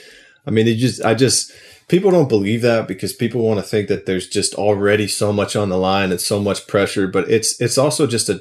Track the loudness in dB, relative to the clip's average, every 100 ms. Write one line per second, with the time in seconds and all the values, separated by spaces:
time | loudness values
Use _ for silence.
0 | -20 -20 -20 _ -2 2 2 2 0 0
1 | 0 2 2 2 -4 -14 -20 -18 0 2
2 | 4 4 4 2 0 0 2 0 -2 -6
3 | -6 -4 -4 0 0 0 -2 -2 -2 -4
4 | -2 -4 -2 -4 -4 -2 0 2 2 2
5 | 0 -2 0 0 -2 -2 -2 0 0 0
6 | 0 -2 -2 -2 0 -2 -2 0 0 0
7 | -2 -2 0 0 0 -4 -2 0 0 2
8 | 0 0 -2 -4